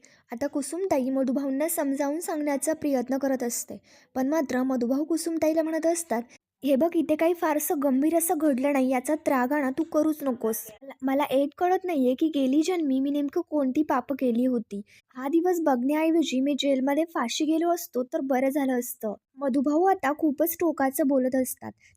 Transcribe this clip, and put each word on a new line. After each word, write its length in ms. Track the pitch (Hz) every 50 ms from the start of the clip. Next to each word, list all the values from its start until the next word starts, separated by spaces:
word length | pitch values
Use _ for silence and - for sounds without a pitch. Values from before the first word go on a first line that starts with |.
| - _ _ _ _ _ 247
आता 140 | 233 277
कुसुमताई 640 | 294 - 294 262 - 320 339 392 370 339 277 247 262
मधुभाऊंना 580 | 269 262 269 240 247 285 277 277 269 269 302 330
समजावून 520 | 330 339 302 277 269 269 294 277 294 330
सांगण्याचा 520 | 349 403 339 302 294 294 285 269 - 320 320
प्रयत्न 440 | 311 - 294 277 247 247 254 262 269
करत 240 | 277 269 269 247 247
असते, 340 | 240 - - - - 208 202 - _ - - _ _ _
पण 140 | 262 262 269
मात्र 340 | 311 330 294 254 254 254 262
मधुभाऊ 420 | 262 262 254 240 233 269 277 311
कुसुमताईला 580 | 285 330 311 - 330 330 320 320 311 311 330 311
म्हणत 240 | 320 320 320 320
असतात, 360 | 330 339 330 - - - 226 233 - - _ _ _ _ _ -
"हे 120 | 269 285
बघ, 120 | 247 311 339 339
इथे 200 | 339 285 - 311
काही 180 | 302 330 339 359
फारसं 400 | 339 370 320 294 302 302 - 370 294 269
गंभीर 340 | 285 254 262 277 320 330 339
असं 200 | 330 330 370 302
घडलं 340 | 311 302 269 233 262 285 285
नाही, 160 | 269 254 254
याचा 240 | 262 254 254 - 302 302 -
त्रागाणा 440 | - 285 254 247 247 294 302 277 262
तू 120 | 269 - 320 330 -
करूच 300 | 311 302 311 302 - 285
नकोस. 420 | 277 240 - - 220 226 - - - - - 269
मला, 100 | 277 254 - 262
मला 220 | 269 269 277 294 - 254
एक 160 | 269 285 294 - -
कळत 260 | 359 359 370 370 370
नाहीये 300 | 359 339 285 254 247 262
की 140 | 254 330 311 320
गेली 280 | 285 269 254 269 302 311
जन्मी 360 | 330 370 349 320 277 262 262
मी 100 | 269 285
नेमकं 300 | 277 294 285 277 - 359 330 -
कोणती 320 | 302 302 277 262 247 302 302
पापं 320 | - 311 254 240 - 269 262
केली 280 | 277 247 226 226 247
होती. 340 | 262 254 233 220 - 202 202 214 - - - _ _ _
हा 120 | 254 254 285
दिवस 320 | 311 330 349 359 359 349
बघण्याऐवजी 800 | 320 311 262 240 247 269 294 302 320 330 320 339 285 - 247 262
मी 140 | 262 285 294 262
जेलमध्ये 460 | - 285 277 262 254 277 285 294 330 330 -
फाशी 300 | 330 247 233 - - 311
गेलो 280 | 294 320 320 339 349 339
असतो 280 | 339 - - - 240 254
तर 160 | - - 330 277
बरं 240 | 262 269 254 269 269
झालं 280 | 269 302 277 262 254 240
असतं." 360 | 240 - - - - 214 196 - _ _ _ 262
मधुभाऊ 460 | 285 277 240 285 254 294 294 320 359
आता 260 | 392 381 381 - 262 302 302
खूपच 380 | 330 311 269 - 302 330 - -
टोकाचं 480 | 359 330 285 - 277 269 269 - 320 262
बोलत 260 | 285 262 254 254 254
असतात. 360 | 262 254 - - - - 220 - _ _ _ _